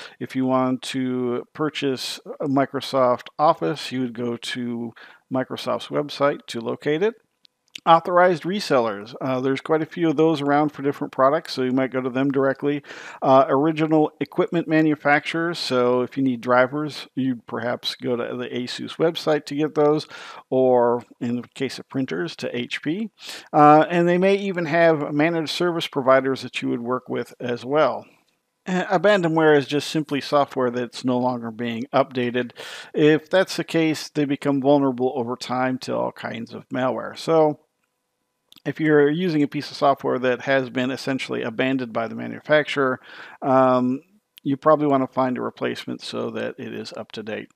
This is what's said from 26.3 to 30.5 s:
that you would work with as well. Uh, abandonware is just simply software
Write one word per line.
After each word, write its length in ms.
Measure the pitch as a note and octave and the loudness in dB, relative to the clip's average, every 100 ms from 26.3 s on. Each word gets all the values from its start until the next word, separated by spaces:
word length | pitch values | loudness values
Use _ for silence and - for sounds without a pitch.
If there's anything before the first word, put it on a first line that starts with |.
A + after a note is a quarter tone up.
| B2+ | -4
that 220 | B2 - | -6 -6
you 80 | C3+ | -4
would 100 | C3 | -4
work 300 | A#2 B2+ - | -4 -6 -4
with 240 | B2+ A#2+ - | -6 -6 -8
as 280 | B2+ A#2+ A#2+ | -6 -6 -2
well. 400 | D3+ C3+ A2 - _ _ _ _ _ - | 2 2 0 -10 _ _ _ _ _ -4
Uh, 180 | F3+ - F3+ | -4 0 2
abandonware 600 | G3 G3+ E3+ D#3+ D#3 D3 | 4 4 2 4 6 6
is 80 | C3 | 4
just 240 | D3 - | -4 -2
simply 320 | D#3+ D3 C#3 | -4 -4 -4
software 480 | - D3 C#3 | 0 0 0